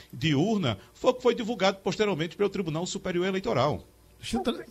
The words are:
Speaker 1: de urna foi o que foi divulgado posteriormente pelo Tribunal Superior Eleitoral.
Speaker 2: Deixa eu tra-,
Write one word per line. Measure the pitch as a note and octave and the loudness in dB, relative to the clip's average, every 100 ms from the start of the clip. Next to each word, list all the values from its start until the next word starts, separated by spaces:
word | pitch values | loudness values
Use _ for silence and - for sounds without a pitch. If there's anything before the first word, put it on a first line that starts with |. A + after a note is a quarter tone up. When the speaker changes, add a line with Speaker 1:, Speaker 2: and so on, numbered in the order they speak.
| - | -14
Speaker 1:
de | A#2+ D#3+ | -2 2
urna | C#3 G3+ G#3 C3+ G2 - - | 4 4 2 0 -2 -8 -2
foi | B3 | 0
o | |
que | B3+ | 2
foi | B3 A#3 | 2 0
divulgado | A3 A3+ F#3+ G3 | -2 0 0 0
posteriormente | G3+ E3 G#3 D#3 E3+ - | -2 0 0 0 -4 -2
pelo | G3+ | -2
Tribunal | G3 E3 D#3 F3+ | 0 -2 -2 -4
Superior | F#3+ F#3 F3 F#3 | -6 -4 -2 0
Eleitoral. | F#3+ G3 C#3+ C#3 F#2+ - _ _ - | -2 0 2 2 0 -8 _ _ -16
Speaker 2:
Deixa | - A#3 | -6 -2
eu | |
tra-, | B3 - - | -2 -4 -6